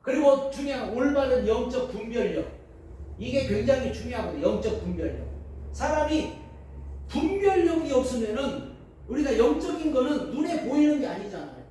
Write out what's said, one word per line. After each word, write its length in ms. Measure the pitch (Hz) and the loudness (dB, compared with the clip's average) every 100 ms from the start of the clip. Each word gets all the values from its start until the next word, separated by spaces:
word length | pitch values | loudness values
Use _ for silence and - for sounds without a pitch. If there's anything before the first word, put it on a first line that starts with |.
그리고 500 | - 269 285 269 269 | 0 4 6 6 2
중요한 400 | - 277 269 208 226 | -4 -4 -4 -4 0
올바른 500 | 277 285 269 247 202 | 2 4 4 4 4
영적 420 | 226 247 247 - | 0 0 -2 -4
분별력. 560 | 208 220 233 202 175 - - - - - - - - | -6 -6 -2 -2 -2 -6 -10 -20 -20 -18 -16 -14 -10
이게 280 | 233 269 262 | -2 -2 0
굉장히 440 | 208 240 262 - | 0 4 2 2
중요하거든요. 500 | - 240 233 175 151 175 | -6 -6 -6 -4 0 0
영적 360 | 214 220 - | 2 0 -2
분별력. 440 | 180 175 127 - - - - - - | -4 -4 -4 -4 -10 -12 -12 -14 -12
사람이 640 | - 285 302 302 311 - - - - - - - - - | -4 0 2 2 2 0 -8 -16 -18 -16 -14 -12 -12 -6
분별력이 840 | - 320 392 392 370 339 320 285 | -2 0 4 4 6 4 2 2
없으면은 800 | 254 254 240 220 220 269 269 - - - - - | 2 2 -2 -2 -2 -2 -4 -10 -14 -20 -20 -6
우리가 280 | 262 285 226 | -2 0 4
영적인 560 | 247 - - - 311 | 4 4 -2 -2 0
거는 380 | 254 277 294 - | 2 2 0 -2
눈에 380 | 233 349 320 254 | -2 -2 0 0
보이는 320 | 285 302 294 | 4 4 4
게 60 | 233 | 0
아니잖아요. 560 | 190 196 170 147 - - | -4 -8 -10 -12 -14 -20